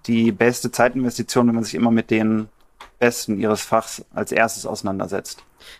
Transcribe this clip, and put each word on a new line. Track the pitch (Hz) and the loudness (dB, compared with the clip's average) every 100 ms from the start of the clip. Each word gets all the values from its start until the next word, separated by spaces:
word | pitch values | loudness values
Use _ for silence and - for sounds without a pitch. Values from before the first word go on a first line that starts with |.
| - | 0
die | 117 113 | 2 2
beste | 98 120 120 120 | 4 2 2 -4
Zeitinvestition, | - 123 127 123 - 113 131 120 | 2 2 2 -4 -4 -2 2 4
wenn | |
man | 117 | 2
sich | 107 | -2
immer | - 117 | 0 2
mit | 113 - | 2 2
den | 110 110 110 107 _ _ _ - _ | 0 2 0 -4 _ _ _ -20 _
Besten | 120 120 - 101 | 0 0 -6 -2
ihres | 107 107 | 0 -2
Fachs | - 113 - - - | 0 0 0 -16 -10
als | - 107 | -8 -4
erstes | - 113 - 113 | 0 0 -2 -10
auseinandersetzt. | 107 104 98 95 98 - - _ _ - | -6 -6 -6 -4 -6 -8 -18 _ _ -20